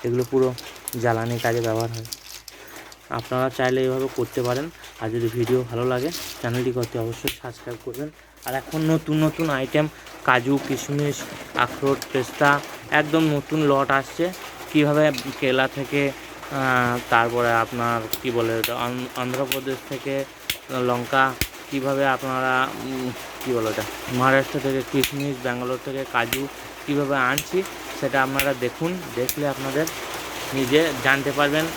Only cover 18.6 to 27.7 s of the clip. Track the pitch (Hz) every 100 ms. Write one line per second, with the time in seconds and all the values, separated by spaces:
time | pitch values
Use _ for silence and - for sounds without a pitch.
18.6 | 113 123 120 127 127 - 123 127 135 135
19.6 | 131 131 - 135 139 139 135 - - -
20.6 | - 131 123 123 117 135 135 123 - -
21.6 | - 143 131 139 139 127 135 131 131 127
22.6 | 135 110 120 131 127 113 - - 131 120
23.6 | 110 107 107 - - 127 131 135 131 151
24.6 | 135 135 123 139 131 139 143 131 127 123
25.6 | 123 127 - 135 135 123 117 127 139 -
26.6 | - - - 143 139 139 127 143 - 180
27.6 | 190